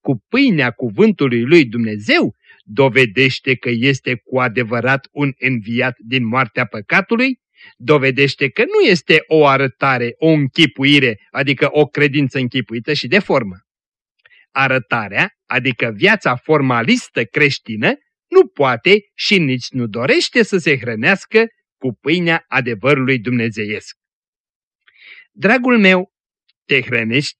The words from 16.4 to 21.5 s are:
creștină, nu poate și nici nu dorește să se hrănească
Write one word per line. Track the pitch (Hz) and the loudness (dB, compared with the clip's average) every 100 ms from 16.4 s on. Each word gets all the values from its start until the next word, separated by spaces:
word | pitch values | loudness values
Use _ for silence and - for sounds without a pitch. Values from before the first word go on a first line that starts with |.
| - 151 135 120 117 247 - 135 | 0 0 2 0 0 0 -2 -6
creștină, | 120 151 147 131 - 107 151 285 _ _ - | -2 2 2 0 -8 -2 -2 -2 _ _ 2
nu | 370 311 | 4 4
poate | - 135 120 175 208 - | 2 0 2 2 2 2
și | - - 196 | -8 0 2
nici | 147 127 - | 2 -2 -4
nu | 131 120 | -6 -4
dorește | 117 123 320 - 247 | -2 0 0 0 0
să | 220 190 | 0 0
se | 160 135 | 0 -2
hrănească | 123 110 143 190 - 220 226 | -4 -2 0 -2 0 0 0